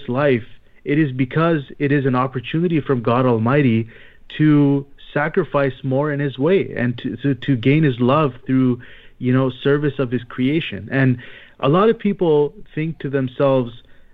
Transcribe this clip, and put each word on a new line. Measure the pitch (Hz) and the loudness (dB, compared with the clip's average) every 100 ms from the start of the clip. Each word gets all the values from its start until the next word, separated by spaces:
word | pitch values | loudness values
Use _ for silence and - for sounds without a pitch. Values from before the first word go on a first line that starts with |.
| - | -2
life, | 123 147 120 107 - - - - | -2 0 0 -2 -16 -20 -12 -2
it | 147 | 0
is | 151 | 0
because | 127 135 156 170 160 131 - | 0 -2 0 0 0 -4 -4
it | 143 | 0
is | 143 135 | 0 2
an | 127 | 0
opportunity | 131 131 - 160 175 160 | -2 -4 -6 -2 0 0
from | - 127 | 0 -2
God | 120 120 127 | 0 2 2
Almighty | 117 113 143 131 113 113 - - - - - | 2 2 2 4 2 -2 -10 -20 -20 -12 0
to | 151 147 143 139 139 - - | 4 4 4 2 -4 -14 -10
sacrifice | 151 151 190 151 143 139 131 | -4 -2 -2 -2 0 0 -2
more | 135 131 151 | -2 -2 -2
in | 143 | -2
His | 143 123 | -4 -2
way | 151 190 - | 0 2 0
and | - 123 120 | -2 -4 -4
to, | 127 110 | -8 -4
to, | 139 131 | -2 -2
to | - 127 | 0 0
gain | 127 151 | 2 4
His | 156 120 | 2 2
love | 120 147 147 - - | 2 2 0 -4 -2
through, | 131 127 123 - - - - | 2 2 0 -6 -20 -20 -6
you | 127 | 0
know, | 127 131 | 2 0
service | 127 143 143 147 135 | -2 0 0 0 -4
of | 127 | -4
His | 120 | -4
creation. | 120 - 127 160 - 92 104 | -6 -4 -2 -2 -4 -8 -4
And | 135 131 123 - - - - | 0 2 0 -6 -20 -20 -4
a | 139 | 2
lot | 170 220 | 4 4
of | 226 | 2
people | 202 196 175 147 147 - - | -2 0 2 2 2 -4 -12
think | 156 160 - | -6 -6 -6
to | 143 | -4
themselves, | 139 131 - 139 131 117 113 - - - | -2 -2 0 2 2 0 -8 -20 -20 -20